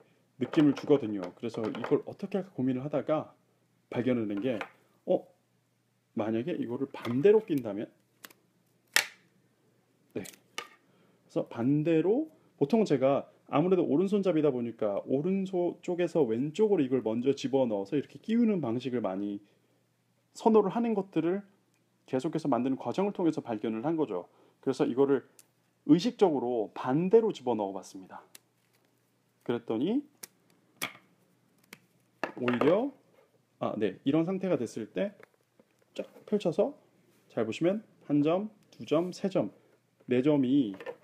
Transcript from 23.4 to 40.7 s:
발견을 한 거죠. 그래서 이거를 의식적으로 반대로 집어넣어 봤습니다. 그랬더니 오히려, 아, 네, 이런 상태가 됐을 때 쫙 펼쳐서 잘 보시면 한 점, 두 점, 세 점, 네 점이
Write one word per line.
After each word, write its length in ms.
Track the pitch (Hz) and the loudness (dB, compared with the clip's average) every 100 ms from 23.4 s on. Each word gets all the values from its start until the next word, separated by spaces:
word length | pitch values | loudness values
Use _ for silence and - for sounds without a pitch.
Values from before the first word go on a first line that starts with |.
발견을 440 | 123 107 117 110 139 | -4 -6 -4 -4 -4
한 100 | 165 | -2
거죠. 320 | 131 92 - _ _ _ | -2 -4 -8 _ _ _
그래서 260 | - 123 143 | -6 -2 -2
이거를 400 | 120 139 135 - - _ _ _ _ - | 2 2 2 -2 -16 _ _ _ _ 4
의식적으로 880 | 165 220 240 196 139 120 120 101 | 4 4 2 2 2 0 -2 -4
반대로 580 | - 127 143 185 226 220 | -6 -2 0 4 4 4
집어넣어 400 | 156 123 110 98 | -2 -4 -2 -4
봤습니다. 500 | 95 87 95 92 - - - - _ _ _ _ _ _ _ _ _ | -6 -12 -18 -18 -20 -20 -20 -20 _ _ _ _ _ _ _ _ _
그랬더니 600 | - 120 - 113 160 254 - _ - _ _ _ _ _ - - _ _ _ _ _ _ _ - _ _ _ _ - - | -6 -6 -4 -4 -2 -2 -4 _ -20 _ _ _ _ _ -12 -12 _ _ _ _ _ _ _ -20 _ _ _ _ -12 -4
오히려, 560 | 123 120 131 196 277 - _ _ _ _ _ _ | -2 2 4 2 0 -8 _ _ _ _ _ _
아, 140 | 113 107 | -6 -2
네, 200 | 107 92 | -4 -2
이런 220 | 139 156 165 | 0 0 0
상태가 320 | 190 185 143 | -2 -2 -2
됐을 300 | 113 - 107 | -2 -6 -8
때 260 | 180 196 - - _ _ _ _ _ _ | -6 -6 -6 -20 _ _ _ _ _ _
쫙 120 | - - - - | -14 -14 -16 -4
펼쳐서 500 | 208 185 156 226 294 _ _ _ _ _ | -2 0 0 0 -2 _ _ _ _ _
잘 160 | - 110 | -4 -4
보시면 380 | 110 165 214 - _ - | 0 0 0 -6 _ -2
한 160 | 147 | 2
점, 300 | 147 180 214 - _ | 2 0 -2 -10 _
두 160 | - 123 | -18 -2
점, 260 | 156 180 | -2 -2
세 180 | 175 196 | -4 -2
점, 220 | 180 104 - _ _ _ _ - | -2 -2 -6 _ _ _ _ 0
네 160 | 123 | 2
점이 540 | 139 147 123 143 110 | 4 4 4 2 2